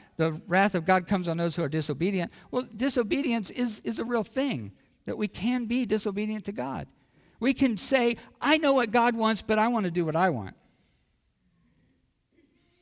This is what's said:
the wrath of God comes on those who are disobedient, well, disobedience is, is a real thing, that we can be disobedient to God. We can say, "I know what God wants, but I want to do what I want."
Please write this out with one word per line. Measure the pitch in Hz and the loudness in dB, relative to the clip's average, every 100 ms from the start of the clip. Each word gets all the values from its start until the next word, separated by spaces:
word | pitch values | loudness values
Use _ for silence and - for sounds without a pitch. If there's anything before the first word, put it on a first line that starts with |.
| - - | -10 -2
the | 160 156 - | -2 -2 0
wrath | 180 202 | 2 2
of | 185 165 | 2 2
God | 185 175 | 2 2
comes | 190 170 | -2 0
on | 165 | -2
those | 170 | -2
who | 165 | -2
are | 156 | -2
disobedient, | 156 151 143 180 196 170 - - | -2 -2 -2 -2 0 -4 -8 -6
well, | 254 254 | -4 -4
disobedience | 202 262 254 214 262 262 233 185 | -2 -2 0 0 0 0 -2 -2
is, | - 247 208 | -4 -4 -4
is | - 226 | -6 -6
a | |
real | 226 240 | -2 -2
thing, | 202 247 285 139 101 - _ _ | -2 -2 -2 -2 -8 -14 _ _
that | - - | -10 -4
we | 214 | -4
can | - 208 247 | -2 -2 -2
be | 226 240 226 | 0 -2 0
disobedient | 220 208 196 214 214 | -2 -2 -4 -4 -6
to | 196 | -8
God. | 214 254 170 143 _ _ _ _ - | -8 -6 -8 -10 _ _ _ _ -4
We | 254 | -2
can | 269 269 208 | 2 2 0
say, | - 269 240 233 - - | 0 2 2 -2 -8 -4
"I | 247 311 | 2 4
know | 302 | 4
what | 269 226 | 4 4
God | 240 240 226 | 4 2 2
wants, | 220 220 | 2 0
but | - 214 | 0 2
I | 220 | 2
want | 240 | 2
to | 185 | 0
do | 170 | 0
what | 165 156 | 0 2
I | 185 | 2
want." | 127 95 - _ _ _ _ _ _ _ _ _ _ _ _ _ _ _ _ _ _ _ _ _ _ | 2 -4 -12 _ _ _ _ _ _ _ _ _ _ _ _ _ _ _ _ _ _ _ _ _ _